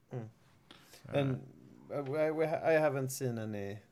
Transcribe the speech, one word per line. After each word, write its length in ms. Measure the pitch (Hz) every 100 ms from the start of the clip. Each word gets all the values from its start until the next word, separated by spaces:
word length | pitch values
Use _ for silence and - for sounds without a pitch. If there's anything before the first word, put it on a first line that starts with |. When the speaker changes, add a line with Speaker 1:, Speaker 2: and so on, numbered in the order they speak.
| -
Speaker 1:
Mm. 40 | 127
Speaker 2:
Uh, 1000 | 110 - _ _ - - - - - 143
Speaker 1:
And, 240 | 135 131 - - - - -
uh, 80 | 127
we, 280 | 139 151 156
we 140 | 160 160
ha-, 160 | 165
I 80 | -
haven't 360 | 160 156 139 131
seen 260 | - 131 113
any 400 | 110 104 98 104 -